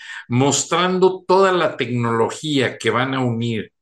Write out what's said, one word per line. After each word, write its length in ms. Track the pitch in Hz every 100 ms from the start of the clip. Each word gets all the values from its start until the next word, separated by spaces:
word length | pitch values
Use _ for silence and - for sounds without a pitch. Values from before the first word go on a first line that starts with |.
| - - -
mostrando 960 | 123 139 - - 170 185 185 185 185 -
toda 240 | 185 190
la 240 | 180 156 -
tecnología 1000 | 117 120 117 113 107 - 156 139 113 -
que 120 | 113
van 240 | 113 135
a 60 | 135
unir 520 | 123 113 117 110 87 _